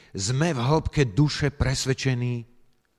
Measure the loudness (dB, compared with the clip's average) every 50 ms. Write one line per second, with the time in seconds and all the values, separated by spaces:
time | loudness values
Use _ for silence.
0 | -20 -12 -8 -6 -4 -2 0 2 2 0 0 0 0 2 2 2 0 0 0 0
1 | 0 2 4 2 2 2 2 -2 -2 -2 -2 0 -2 0 0 -2 -2 -2 -2 -2
2 | 0 -2 -2 -2 -2 -4 -4 -6 -10 -14 -20 -20 -20 _ _ _ _ _ _